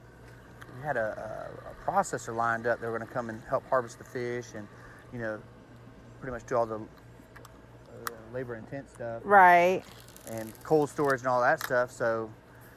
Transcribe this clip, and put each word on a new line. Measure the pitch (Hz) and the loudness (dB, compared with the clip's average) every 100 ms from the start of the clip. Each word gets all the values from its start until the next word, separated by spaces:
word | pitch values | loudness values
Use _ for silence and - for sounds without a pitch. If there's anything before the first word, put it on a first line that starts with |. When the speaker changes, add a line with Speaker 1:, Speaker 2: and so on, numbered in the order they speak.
| - - - - - - - 123 | -20 -20 -20 -20 -20 -20 -18 -12
Speaker 1:
we | |
had | 147 127 | -4 -2
a, | 110 101 110 - - - - | -2 -6 -10 -12 -12 -14 -16
a, | |
a | - - | -8 -2
processor | 180 185 131 - 113 | 0 -2 -6 -6 -2
lined | 117 113 120 | 0 0 -2
up. | 113 | -2
They | 117 | -4
were | 113 | -6
gonna | 113 | -6
come | 131 117 | -8 -8
and | 110 - | -10 -4
help | 131 - | -4 0
harvest | 131 117 - | -2 -2 -14
the | |
fish | - 131 120 123 120 | -12 -8 -6 -6 -10
and, | 110 101 - - - - | -14 -16 -18 -20 -20 -14
you | 123 | -8
know, | 113 107 - - - - - - - - | -6 -8 -12 -20 -20 -20 -20 -20 -20 -14
pretty | 131 | -12
much | 120 - | -12 -2
do | 123 | 0
all | 113 | 0
the, | 110 | -2
uh, | 110 - - - - - - - - - - 117 117 117 110 | -10 -18 -20 -20 -20 -20 -20 -20 -20 -20 -20 -14 -12 -12 -10
labor-intense | 127 123 113 - 139 135 | -10 -8 -10 -10 -14 -14
stuff. | - 117 117 | -12 -10 -8
Speaker 2:
Right. | 202 202 180 175 180 185 - - - - - | 8 10 12 10 6 2 -4 -20 -20 -18 -12
Speaker 1:
And | 113 110 - | -12 -12 -14
cold | - 156 143 | 2 2 2
storage | - 143 131 | 0 0 2
and | 131 | 2
all | 123 | 2
that | 123 156 | 2 2
stuff. | - 123 123 | 0 0 0
So | - 117 113 110 113 - - - | -2 -2 -2 -4 -12 -20 -20 -20